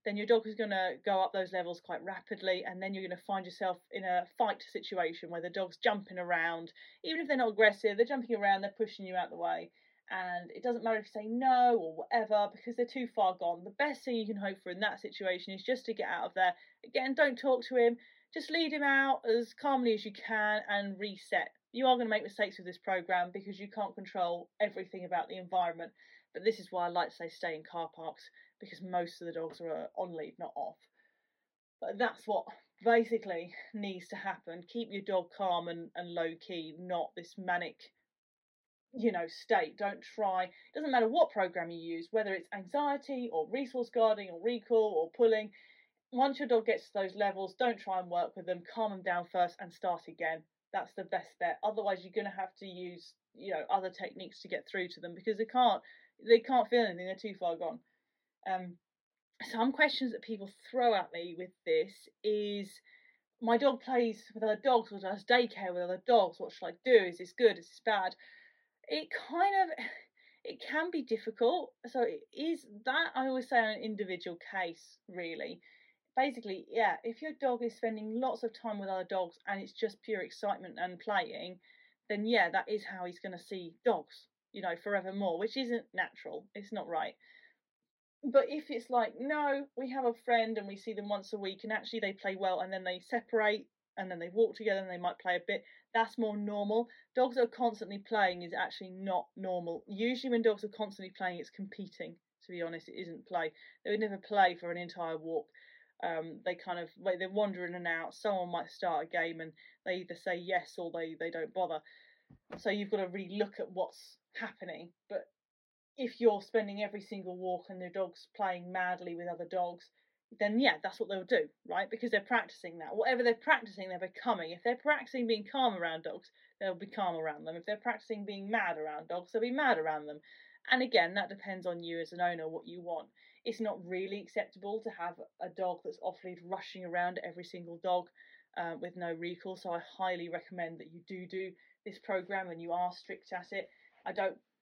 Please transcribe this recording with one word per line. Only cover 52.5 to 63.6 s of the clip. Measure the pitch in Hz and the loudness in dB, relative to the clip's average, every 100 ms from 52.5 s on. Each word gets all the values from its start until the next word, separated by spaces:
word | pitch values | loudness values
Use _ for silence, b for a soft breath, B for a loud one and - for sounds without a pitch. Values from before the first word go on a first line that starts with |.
| - | -8
to | 196 | -14
use, | 180 180 175 - _ _ - | -10 -10 -12 -18 _ _ -14
you | 196 | -4
know, | 160 - | -4 2
other | 190 185 | 0 0
techniques | 185 190 180 170 - | -6 -10 -8 -14 -12
to | - | -8
get | 180 - | -8 -4
through | 233 180 | -6 -6
to | 165 | -8
them | 175 | -14
because | 170 226 208 | -6 -2 0
they | 226 | 2
can't, | 254 240 190 B B B _ 220 | 6 6 6 B B B _ 8
they | 233 | 8
can't | 233 254 220 | 8 2 6
feel | 240 | 4
anything. | 214 175 185 | 4 0 -6
They're | 190 | -6
too | 214 185 | -8 -4
far | 175 165 | -2 -2
gone. | 170 120 _ _ _ _ _ _ - | -4 -8 _ _ _ _ _ _ -4
Um, | 185 180 170 _ _ _ _ _ - - | -4 -4 -14 _ _ _ _ _ -14 -8
some | 233 254 | 2 2
questions | 277 302 - 254 | 6 4 4 -2
that | - | -4
people | - 214 196 - - | -6 -8 -8 -16 -4
throw | 247 240 202 | 4 4 4
at | 175 | 0
me | 170 175 170 | -6 -8 -8
with | 180 _ 170 | -10 _ 2
this | 160 196 - - _ | 2 2 -4 -20 _
is, | 214 208 208 202 196 - b b b b b - | 0 2 0 -2 -6 -12 b b b b b -4
"My | 226 | 4
dog | 233 | 6